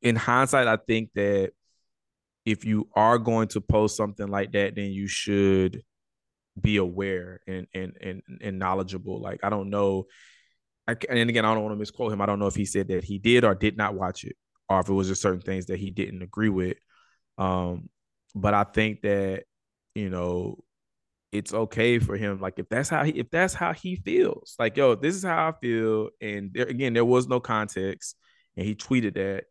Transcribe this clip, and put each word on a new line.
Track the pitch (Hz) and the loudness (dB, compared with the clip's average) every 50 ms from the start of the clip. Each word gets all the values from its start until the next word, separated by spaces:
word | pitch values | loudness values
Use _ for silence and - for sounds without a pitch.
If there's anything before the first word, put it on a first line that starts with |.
in | - 123 117 | 4 2 2
hindsight, | 113 - - 120 123 135 131 - 139 127 | 2 2 2 4 4 4 4 4 4 4
I | 117 110 | 4 2
think | 107 - - 113 110 110 107 _ | 0 2 0 0 0 0 -4 _
that | - 101 101 101 98 95 92 - _ _ _ _ _ _ _ _ _ _ _ _ _ _ _ _ _ _ | -2 0 2 2 2 0 0 -4 _ _ _ _ _ _ _ _ _ _ _ _ _ _ _ _ _ _
if | 110 107 101 - | -2 -2 -2 0
you | 110 107 107 104 - - | 0 0 0 0 0 2
are | 98 107 110 120 120 | 4 6 6 6 4
going | 113 117 113 113 110 104 | 4 2 2 2 0 0
to | - 110 | -2 -6
post | 98 _ - 107 107 104 - | -2 _ 4 4 4 2 2
something | - 110 104 101 - 107 98 | 0 -4 -4 -4 -8 -8 -4
like | 101 101 98 101 - | -2 -2 -2 0 0
that, | 104 101 95 - | 0 0 0 -2
then | - 101 101 95 | -4 -6 -6 -4
you | 95 98 | -6 -6
should | 98 - - - - 101 101 101 98 95 95 95 92 90 - - _ _ _ _ _ _ _ _ _ _ _ _ _ _ 98 | -6 -4 -6 -2 0 4 4 6 6 6 6 4 2 0 -4 -16 _ _ _ _ _ _ _ _ _ _ _ _ _ _ -2
be | 95 110 107 101 | 0 2 4 4
aware | 95 90 90 92 98 98 95 90 90 90 92 92 _ | 2 0 -2 -4 -4 -2 -4 -4 -6 -10 -16 -18 _
and, | - 95 92 90 - _ | -10 -10 -10 -10 -10 _
and, | 95 92 90 - - | -10 -10 -10 -10 -12
and, | - 95 92 95 - _ 64 - | -12 -12 -12 -12 -14 _ -20 -12
and | - 107 95 92 | -8 -8 -6 -4
knowledgeable. | 95 92 92 95 95 92 95 92 - 98 95 107 | -2 -2 0 -2 -2 -4 -6 -10 -10 -8 -10 -8
Like, | 107 98 95 - - | -8 -8 -8 -4 -2
I | 101 | -2
don't | 104 104 98 98 | -2 -2 -4 -4
know. | 98 101 101 98 98 95 95 _ _ _ - - _ _ _ _ _ _ _ _ _ _ _ - | 0 0 2 2 2 0 -4 _ _ _ -20 -20 _ _ _ _ _ _ _ _ _ _ _ -6
I | 120 | -6
ca-, | 117 - - | -6 -4 -2
and | 127 120 117 117 | 0 0 0 2
again, | 117 117 110 | 2 2 2
I | 107 110 | 2 2
don't | 110 107 | 0 0
wanna | 107 107 | -4 -4
misquote | 104 107 104 - - 127 113 107 | -6 -8 -10 -6 -6 -4 -4 -2
him. | 101 101 | 0 0
I | |
don't | 101 101 101 | 0 0 2
know | 101 | 0
if | 98 92 | 0 0
he | - 104 | -2 -4
said | 95 - 101 98 - | -2 -2 -2 -2 0
that | 95 90 - | -2 -4 -4
he | - 101 98 | -4 -8 -2
did | 98 113 120 123 120 | 2 6 6 8 8
or | 110 98 | 6 4
did | 90 - 107 98 | 4 0 -2 0
not | 110 104 101 104 | 0 -2 -2 -2
watch | 92 95 90 90 - - | -2 -4 -6 -6 -6 -12
it, | - - _ _ _ _ _ _ _ | -14 -14 _ _ _ _ _ _ _
or | 98 95 | 2 2
if | 90 95 | 2 2
it | 98 | 2
was | 98 95 92 | 0 2 0
just | 95 90 | -2 0
certain | - 101 92 90 90 | 0 0 0 0 -4
things | - 98 95 90 | -6 -6 -6 -4
that | - 95 90 | -6 -6 -6
he | 101 98 | -6 -6
didn't | 90 101 98 101 104 92 90 | -4 -6 -6 -6 -6 -12 -12
agree | 90 - - 110 110 | -12 -4 0 0 2
with. | 101 92 92 92 - _ _ _ _ _ _ _ _ _ _ _ _ | 2 2 0 -2 -4 _ _ _ _ _ _ _ _ _ _ _ _
Um, | - 95 95 92 92 90 87 90 87 - - _ _ _ _ _ _ _ _ _ | -2 0 0 0 0 0 -2 -4 -6 -10 -14 _ _ _ _ _ _ _ _ _
but | 104 95 104 104 | -2 0 2 2
I | 104 101 | 2 2
think | - - - 110 110 107 - - | 2 0 0 0 0 -2 -2 -2
that, | 107 101 101 98 98 95 95 - _ _ _ _ _ _ _ _ _ _ | 0 0 0 0 -2 -4 -6 -8 _ _ _ _ _ _ _ _ _ _
you | 110 104 95 | -6 -6 -4
know, | 92 90 87 90 87 90 90 - - - - _ _ _ _ _ _ _ _ _ _ _ _ _ - | -4 -4 -2 -2 -2 -2 -4 -6 -8 -10 -16 _ _ _ _ _ _ _ _ _ _ _ _ _ -6
it's | 104 101 - - | -6 -6 -4 -2
okay | 110 113 110 - - 113 120 120 117 | -2 -2 -2 0 2 4 4 4 4
for | - - 101 | 2 0 -2
him. | 101 110 104 101 95 | -2 -2 -4 -4 -4
Like, | 95 95 - - | -6 -8 -6 -8
if | 92 - | -8 -4
that's | 107 120 143 - | -2 -2 -2 0
how | 170 151 143 | 0 0 0
he, | 151 151 | 0 0
if | 147 - - | -2 -4 -2
that's | - 165 180 190 - | 0 0 0 0 0
how | - 175 170 165 | -2 -2 -2 -4
he | - - 185 185 | -4 -6 -8 -8
feels, | 185 - - - - - - - - - - - - | -6 -6 0 2 4 4 4 2 -6 -10 -20 -6 -2
like, | 120 113 - | -2 -2 2
"Yo, | - 143 131 117 | 4 4 4 4
this | 101 135 151 180 | 4 2 -2 -2
is | 196 185 | -2 -2
how | 185 165 165 160 160 | -2 0 0 0 0
I | 160 - | -2 -4
feel." | - 123 117 113 113 110 110 107 107 - _ _ | -4 -2 0 0 2 2 0 0 -2 -4 _ _
And | - 107 104 101 101 98 92 | -10 -8 -8 -6 -8 -8 -4
there, | 117 123 | -4 -4
again, | - 120 120 135 131 113 | -2 -2 -2 -2 0 2
there | 117 120 | 2 4
was | 117 123 127 127 127 | 6 6 4 4 2
no | 127 123 | -2 -2
context, | 123 - 117 110 107 104 - 95 95 98 92 - - - - _ _ _ _ _ _ _ _ | 0 0 -2 0 0 -2 -4 -4 -4 -4 -4 -6 -10 -16 -16 _ _ _ _ _ _ _ _
and | - 90 | -6 -4
he | 104 107 | -4 -4
tweeted | 107 - - 131 127 117 104 90 | -6 -4 0 0 2 2 0 -2
that. | - 95 98 98 98 - _ | -2 -4 -4 -4 -6 -8 _